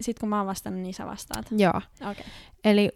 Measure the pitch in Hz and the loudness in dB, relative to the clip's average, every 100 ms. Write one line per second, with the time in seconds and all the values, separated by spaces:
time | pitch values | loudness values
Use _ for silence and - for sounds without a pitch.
0 | 233 226 214 208 190 190 208 185 185 - | -6 -4 -2 0 -2 -6 -6 -6 -8 -8
1 | - 196 - 214 - 214 196 - - - | -10 -10 -6 -6 0 4 4 4 -4 -12
2 | 202 196 - - - - 214 208 208 | -10 -10 -14 -18 -20 0 4 6 4